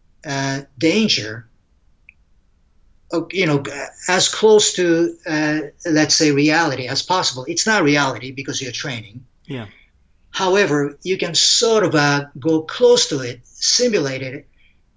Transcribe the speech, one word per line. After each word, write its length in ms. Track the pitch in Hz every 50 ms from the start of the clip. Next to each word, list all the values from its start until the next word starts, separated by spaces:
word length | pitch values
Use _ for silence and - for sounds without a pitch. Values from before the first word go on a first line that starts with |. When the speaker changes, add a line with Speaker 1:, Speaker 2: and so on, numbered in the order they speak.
| _ _ _ _ -
Speaker 1:
uh, 360 | 139 139 139 139 135 139 135 - - _ -
danger, 680 | 165 160 180 214 220 - - - 107 110 110 120 - _ _ _ _ _ _ _ _ _ _ _ _ - _ _ _ _ _ _ _ _ _ _ _ _ _ _ _ _ _ _ _ - 170
uh, 80 | 165 160 -
you 140 | - 190 185
know, 180 | 160 147 139 - - - - - - - - - -
as 220 | 180 185 - -
close 440 | - - 214 220 220 208 202 - -
to, 440 | 190 180 170 165 165 170 170 170 - - 175
uh, 320 | 156 151 156 151 151 156 151 147 - _ -
let's 300 | 180 151 151 151 147 -
say, 160 | - 160 151
reality 560 | 143 139 147 151 151 165 165 151 131 123 127 120
as 140 | 135 135
possible. 440 | - - 185 185 165 - - 127 127 165
It's 180 | 165 - - 214
not 160 | 220 208 165
reality 480 | 143 147 147 143 135 123 110 120 135
because 300 | 131 135 131 151 131 -
you're 100 | 131 123
training. 540 | 104 - - 147 123 113 107 98 107 143 - - _ _ _
Speaker 2:
Yeah. 220 | - 139 123 107 98 - _ _ _ _ _ _ _ _ _ _ _
Speaker 1:
However, 680 | - - 190 185 185 208 196 143 147 147 143 143 - - -
you 140 | 175 190 185
can 180 | 180 175 160
sort 480 | - - - - - 226 226 220 214 190
of, 100 | 151 135
uh, 300 | 151 143 143 143 143 139 - - 143
go 220 | 123 160 160 160
close 480 | 156 - - - 247 240 247 240 - -
to 100 | 160 135
it, 220 | 127 120 120 - -
simulate 800 | _ - - - - - - 247 247 208 180 143 135 131 131
it, 260 | 135 131 127 143 - _ _ _ _ _ _ _ _ _ _